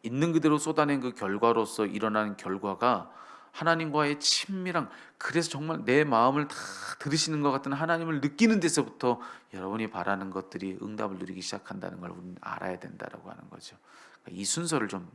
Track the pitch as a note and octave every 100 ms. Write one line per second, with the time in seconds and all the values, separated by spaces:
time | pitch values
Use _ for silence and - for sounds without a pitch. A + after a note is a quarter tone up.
0 | A2+ B2+ E3 D#3+ D3+ D3 D#3 D#3 D3 C#3
1 | B2+ A#2 G2 G2+ A#2+ A#2 G#2 - G#2 G2+
2 | A2 G#2+ G#2+ G2 F#2+ F#2+ G2+ F#2+ A#2+ G#2+
3 | D#2+ - - - - - D#3+ E3 D#3+ D3
4 | D3 D3 - - - F#3+ F3+ F3+ B2 -
5 | - _ - E3 E3 C#3 D#3 D#3+ A2 C3+
6 | D3+ A2+ A#2+ C#3 D3 - - - - -
7 | C#3+ D3+ D#3+ D3+ C#3+ C3+ C#3 C#3 E3 E3
8 | E3 D3+ C#3 - A3+ G#3+ E3 D3 B2+ -
9 | B2 B2 - - _ F#2+ F#2+ G#2+ A2 F#2+
10 | F2 G2 F#2+ F#2+ F#2 - F#2+ F#2+ G#2+ G#2+
11 | G#2+ F#2+ F#2 F#2 F2+ G2+ - G2+ F#2 F2+
12 | F2 F2 F2+ F2+ - - F#2+ F2+ - -
13 | - - - - - - - - _ -
14 | - - - F2+ G2 - E3+ D#3 G#2+ G#2+
15 | F2